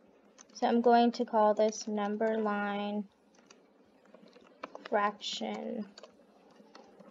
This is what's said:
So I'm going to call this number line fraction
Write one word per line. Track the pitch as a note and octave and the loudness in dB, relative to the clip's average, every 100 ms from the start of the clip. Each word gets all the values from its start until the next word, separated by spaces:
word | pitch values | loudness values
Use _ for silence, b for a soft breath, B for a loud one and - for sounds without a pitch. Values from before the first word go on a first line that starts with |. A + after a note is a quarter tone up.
| _ _ _ - - | _ _ _ -20 -20
So | - A#3+ | -4 0
I'm | A#3 | 4
going | A#3+ A#3 A#3+ | 6 6 4
to | A#3+ | 2
call | A#3+ A3 G#3+ | -2 2 4
this | G#3+ G#3+ G#3+ A3 | 4 0 0 -6
number | G#3 G3+ G#3+ A3 A3 | -4 -4 -2 -2 0
line | G#3+ G#3 G3+ G3+ G#3 G#3 G3+ _ _ _ - - _ _ _ _ _ - - - - _ - - - | -2 -2 -4 -4 -6 -6 -8 _ _ _ -20 -20 _ _ _ _ _ -20 -20 -20 -20 _ -18 -16 -2
fraction | G#3+ G#3 G#3 - - G#3+ G#3+ A3+ A3+ G3+ - - _ _ _ - - - - - - - | 0 0 -4 -8 -8 -6 -6 -8 -8 -10 -14 -20 _ _ _ -20 -20 -20 -20 -20 -20 -20